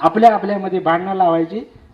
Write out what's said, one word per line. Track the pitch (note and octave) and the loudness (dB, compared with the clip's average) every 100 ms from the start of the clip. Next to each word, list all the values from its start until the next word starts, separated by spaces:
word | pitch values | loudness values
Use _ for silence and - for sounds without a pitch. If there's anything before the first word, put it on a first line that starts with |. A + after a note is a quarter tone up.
आपल्या | - A3 A3+ | -2 4 4
आपल्यामध्ये | G#3 G3 G3+ F#3+ F3+ | 4 -2 -4 -4 -4
भांडणं | D#3+ E3+ F#3 | -2 -2 -2
लावायची | F#3+ F3 E3 E3 G#3+ C#4 - - | 0 0 0 -2 -6 -12 -18 -20